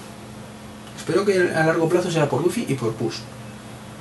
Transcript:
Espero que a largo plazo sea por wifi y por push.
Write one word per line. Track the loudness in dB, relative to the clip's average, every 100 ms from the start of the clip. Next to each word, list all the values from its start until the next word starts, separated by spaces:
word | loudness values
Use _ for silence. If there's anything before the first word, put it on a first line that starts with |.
| -14 -16 -16 -14 -14 -16 -16 -16 -16 -12
Espero | 0 2
que | 4 4
a | 4 4
largo | 4 4 4
plazo | 4 2
sea | 2 2
por | 4
wifi | 2 2 0
y |
por | 0 0
push. | 0 -2 -4 -12 -14 -14 -14 -14 -14 -14 -12